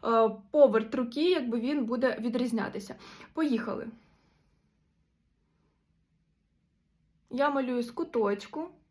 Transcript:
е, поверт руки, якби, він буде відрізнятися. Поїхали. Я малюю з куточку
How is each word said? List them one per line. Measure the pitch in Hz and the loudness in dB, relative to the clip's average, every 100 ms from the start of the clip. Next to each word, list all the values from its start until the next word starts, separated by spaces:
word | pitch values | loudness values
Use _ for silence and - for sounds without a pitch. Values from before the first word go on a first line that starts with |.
е, | 233 226 220 196 - | 2 4 4 0 -2
поверт | 302 277 220 220 | 6 6 6 0
руки, | 262 240 277 339 | -4 -4 0 2
якби, | 359 247 233 | 2 0 -2
він | 240 294 | -2 -2
буде | 226 240 254 - | -2 0 0 0
відрізнятися. | 226 226 247 226 - - - - - - - | -2 -2 -2 -2 -4 -8 -10 -14 -18 -20 -12
Поїхали. | - 311 226 226 - - - _ _ _ _ _ _ _ _ _ _ _ _ _ _ _ _ _ _ _ _ _ _ _ _ _ _ _ _ _ _ _ _ _ | -2 0 0 -2 -8 -8 -14 _ _ _ _ _ _ _ _ _ _ _ _ _ _ _ _ _ _ _ _ _ _ _ _ _ _ _ _ _ _ _ _ _
Я | 247 285 | 0 0
малюю | 277 254 247 | 2 -2 -2
з | 240 | -4
куточку | - 320 240 208 202 - 302 349 - _ | -6 -4 0 0 0 -6 -10 -10 -12 _